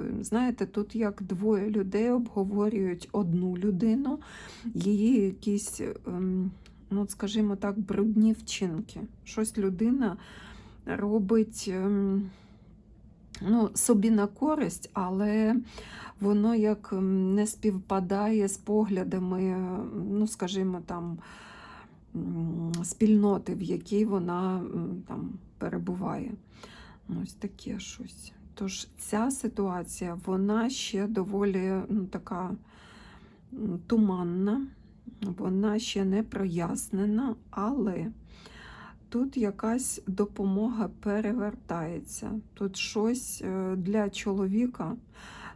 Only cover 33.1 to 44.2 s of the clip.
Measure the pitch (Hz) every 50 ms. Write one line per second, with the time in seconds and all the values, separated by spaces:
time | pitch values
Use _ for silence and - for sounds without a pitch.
33.1 | - - - - - - - - 262 262 214 190 170 165 - - 233 220 214 196
34.1 | 185 180 175 175 175 185 196 202 220 277 277 269 - - - - - - - 233
35.1 | - - 208 196 180 202 208 185 185 196 208 214 208 220 226 - - 202 196 190
36.1 | 190 208 226 - - 202 196 185 165 175 170 185 - - - - - 185 202 208
37.1 | 214 220 277 254 220 - - - - 196 196 220 285 277 196 208 175 - 160 226
38.1 | - - - - - - - - - - - - - - - - - - - -
39.1 | - 240 254 269 - 262 220 202 196 - - 220 233 254 254 - - - - -
40.1 | 185 190 202 208 - - 196 196 190 196 220 247 233 220 208 - - - - 208
41.1 | 202 214 214 202 226 240 202 208 202 - - - 170 170 160 165 170 - - -
42.1 | - - 220 208 214 214 - - - - 202 196 196 - - - - 220 214 226
43.1 | 254 247 - - - - - 185 190 190 190 185 190 190 170 190 208 214 208 202
44.1 | 190 -